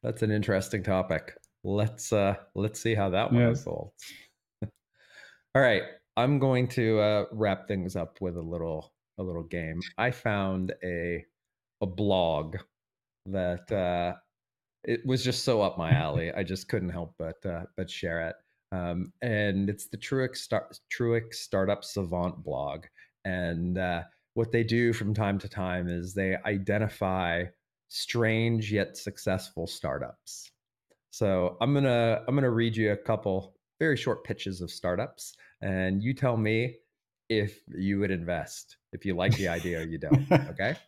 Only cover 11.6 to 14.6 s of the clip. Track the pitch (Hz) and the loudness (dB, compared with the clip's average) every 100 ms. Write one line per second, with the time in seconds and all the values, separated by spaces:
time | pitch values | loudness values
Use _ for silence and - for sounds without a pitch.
11.6 | _ _ 101 90 104 95 85 76 78 92 | _ _ -6 -2 2 4 4 0 -2 -8
12.6 | - _ _ _ _ _ - 95 90 90 | -14 _ _ _ _ _ -8 -2 -2 -2
13.6 | - 104 90 87 87 - _ _ _ _ | -4 -2 0 0 -2 -4 _ _ _ _